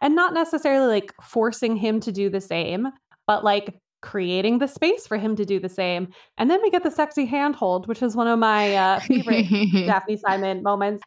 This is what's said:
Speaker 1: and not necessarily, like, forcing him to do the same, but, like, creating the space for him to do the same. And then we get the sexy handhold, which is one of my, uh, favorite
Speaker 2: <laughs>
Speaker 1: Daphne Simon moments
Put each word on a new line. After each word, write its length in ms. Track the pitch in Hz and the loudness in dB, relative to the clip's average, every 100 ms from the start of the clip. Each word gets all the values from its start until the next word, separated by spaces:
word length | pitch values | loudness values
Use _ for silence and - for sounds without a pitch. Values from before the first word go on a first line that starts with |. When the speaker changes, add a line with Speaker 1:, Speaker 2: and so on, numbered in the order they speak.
Speaker 1:
and 140 | 285 320 | 0 2
not 180 | 349 | 2
necessarily, 540 | 330 330 311 302 269 262 | 0 -2 0 2 4 4
like, 260 | 214 196 - | 2 -2 -12
forcing 540 | - 233 226 220 233 220 | -6 0 0 0 -2 0
him 240 | 220 220 | 0 -2
to 120 | 226 | -2
do 180 | 190 202 | -2 -2
the 100 | 190 | -2
same, 460 | 196 170 165 180 262 262 _ _ - | -4 -4 -4 -4 -6 -8 _ _ -2
but, 180 | 208 | 0
like, 360 | 214 202 202 - _ _ | 2 0 -2 -12 _ _
creating 560 | - 208 180 185 202 240 | -10 -6 -2 0 0 0
the 80 | 277 | 0
space 380 | - 320 480 - | 0 0 0 -2
for 120 | 214 | -4
him 180 | 220 214 | -2 -2
to 80 | 196 | -2
do 140 | 196 | -2
the 80 | 180 | -4
same. 380 | 180 180 175 180 - _ - | -4 -2 -2 -6 -10 _ -2
And 120 | 240 | 2
then 100 | 370 | 2
we 80 | 427 | 2
get 120 | 349 | 0
the 60 | 349 | 0
sexy 360 | - 302 302 254 | -2 -2 -2 -2
handhold, 640 | 285 285 285 190 185 185 | 0 -2 0 0 0 -2
which 140 | 226 | -4
is 140 | 247 220 | -2 0
one 120 | 233 | 0
of 100 | 226 | 2
my, 360 | 220 214 208 196 | 4 2 2 2
uh, 240 | 190 196 - | 2 2 0
favorite 400 | 254 226 226 185 | -2 2 2 2
Speaker 2:
<laughs> 360 | 202 208 190 180 | 2 4 2 2
Speaker 1:
Daphne 300 | 196 190 214 | 0 0 -4
Simon 440 | 208 196 190 185 | 0 0 -2 -2
moments 420 | 202 202 202 208 | -2 0 0 -4